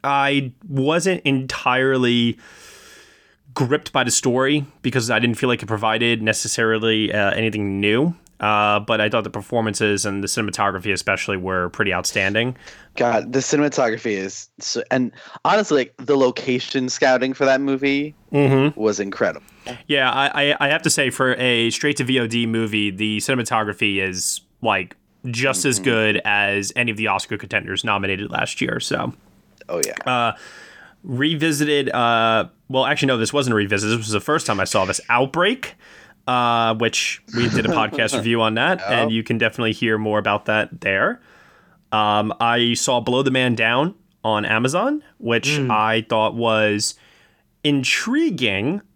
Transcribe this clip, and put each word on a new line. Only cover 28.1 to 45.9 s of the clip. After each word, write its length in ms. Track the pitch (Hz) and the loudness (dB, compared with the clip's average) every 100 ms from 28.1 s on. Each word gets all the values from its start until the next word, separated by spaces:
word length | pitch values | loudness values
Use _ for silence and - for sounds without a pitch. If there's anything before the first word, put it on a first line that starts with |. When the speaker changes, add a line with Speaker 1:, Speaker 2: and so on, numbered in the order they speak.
| 95 104 | -4 -4
Speaker 1:
last 280 | - - - | -4 -4 -4
year. 200 | - 117 | -4 -4
So, 320 | - - 123 - _ _ _ _ - | -4 -4 -4 -8 _ _ _ _ -8
Speaker 2:
Oh, 120 | 175 - | -4 -4
yeah. 80 | - - | -4 -2
Speaker 1:
uh, 240 | 123 117 - - - - - - _ | 0 0 -4 -14 -20 -20 -20 -20 _
revisited, 840 | - 123 147 160 160 147 147 147 135 | -8 -2 0 0 0 0 2 2 0
uh, 580 | - 120 117 113 113 92 _ _ | 0 2 4 4 2 0 _ _
well, 160 | 131 | 0
actually, 220 | 131 147 135 | 0 2 2
no, 100 | 123 | 2
this 160 | 113 | 0
wasn't 200 | 147 127 | 0 2
a 40 | 110 | 2
revisit. 320 | 101 101 107 | 2 0 0
This 80 | 117 | -2
was 120 | 110 | 0
the 100 | 104 | -4
first 240 | - 156 | 0 -2
time 140 | - 101 | 0 -2
I 60 | |
saw 200 | 95 110 | 0 0
this, 160 | 95 92 - | 0 -2 0
Outbreak, 680 | 120 135 156 185 254 - - - - - _ - | 2 2 0 0 -2 -8 -16 -20 -20 -20 _ -2
uh, 480 | 123 120 117 113 | 0 2 2 2
which 480 | 110 117 - - - - 117 | 2 0 0 -4 -6 -8 -2
we 120 | 120 | 0
did 160 | 110 110 | 0 0
a 20 | |
Speaker 2:
<laughs> 40 | |
Speaker 1:
podcast 420 | 165 110 - 113 113 | 0 0 0 -2 0
review 260 | 110 117 | 0 2
on 120 | 110 | 2
that, 260 | 110 147 185 | 2 0 -2
Speaker 2:
Oh. 80 | 98 | -2
Speaker 1:
and 200 | 120 113 | 0 0
you 100 | 113 | -2
can 160 | 110 117 | -2 0
definitely 340 | 113 - 113 | 0 0 -2
hear 260 | 110 117 107 | 0 0 0
more 200 | 107 107 | 0 0
about 280 | 104 101 - | 0 -2 0
that 340 | 107 107 - | 0 0 -4
there. 400 | 101 95 147 240 _ - - _ _ _ _ | -2 0 0 -2 _ -20 -20 _ _ _ _
Um, 420 | 107 107 104 107 - | 0 2 2 0 -2
I 340 | 117 120 120 | 0 2 2
saw 240 | 117 - 123 | 0 0 0
Blow 240 | 113 123 | 0 0
the 80 | 139 | 2
Man 240 | 131 127 | 2 0
Down 400 | 113 113 123 160 - _ _ | 2 2 2 0 -4 _ _
on 200 | 110 107 | -2 0
Amazon, 600 | 104 110 127 160 240 302 - _ | 0 0 0 0 0 -2 -6 _
which 300 | 113 117 135 | -2 0 0
Speaker 3:
Mm. 220 | 147 131 | -2 0
Speaker 1:
I 360 | 107 110 | 2 2